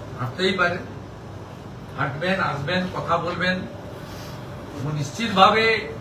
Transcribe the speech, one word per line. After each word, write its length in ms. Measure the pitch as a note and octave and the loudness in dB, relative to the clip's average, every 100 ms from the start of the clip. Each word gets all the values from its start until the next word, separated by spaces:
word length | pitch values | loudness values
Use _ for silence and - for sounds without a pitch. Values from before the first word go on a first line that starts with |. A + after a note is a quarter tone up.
| - - | -10 -6
হাঁটতেই 320 | B2 - F#3+ | -4 0 2
পারেন, 260 | F#3 F3 F#3 - - - - - - - - - - - - | 4 2 0 -6 -12 -12 -12 -12 -12 -12 -14 -14 -12 -8 -4
হাঁটবেন, 420 | D3+ D3 F#3 F#3+ | -2 0 0 2
আসবেন, 480 | - C#3 D3 F3+ F#3 C#3+ | 0 0 0 0 0 -2
কথা 220 | D#3+ E3 | 0 0
বলবেন 360 | - - F3+ F3+ - - - - - - - - - - - | 0 0 0 0 -4 -10 -12 -12 -10 -10 -10 -10 -10 -10 -8
এবং 240 | - D3 D3+ | -6 -2 -2
নিশ্চিতভাবে 920 | - - A3+ F#3+ G3 A3 A3+ A3 - - | -2 -2 2 8 8 10 6 4 0 -8